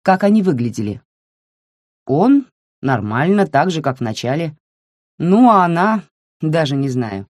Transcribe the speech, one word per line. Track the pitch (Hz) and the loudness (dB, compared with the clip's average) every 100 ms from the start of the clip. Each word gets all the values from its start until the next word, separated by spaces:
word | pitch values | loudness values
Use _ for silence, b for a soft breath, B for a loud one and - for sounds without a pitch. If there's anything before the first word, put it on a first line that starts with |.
Как | - 190 | 2 2
они | 202 220 | 2 2
выглядели? | 185 127 120 104 104 98 _ _ _ _ _ _ _ _ _ _ - | 2 -2 -4 -4 -8 -10 _ _ _ _ _ _ _ _ _ _ -4
Он | 139 233 285 277 _ _ _ | 0 4 2 0 _ _ _
нормально, | 135 120 104 113 160 202 | -2 -2 -2 -2 0 0
так | 185 135 175 | 2 0 0
же, | 160 | -2
как | 143 131 | -4 -4
в | |
начале. | 120 107 120 147 165 156 _ _ _ _ _ _ | -8 -6 -6 -4 -6 -10 _ _ _ _ _ _
Ну, | 165 202 247 | 2 4 6
а | 202 | 6
она, | 175 170 202 220 - _ _ _ | 2 0 0 -2 -8 _ _ _
даже | 156 165 147 | -4 -2 -2
не | 139 139 | -2 -4
знаю. | 127 113 98 98 | -4 -6 -8 -12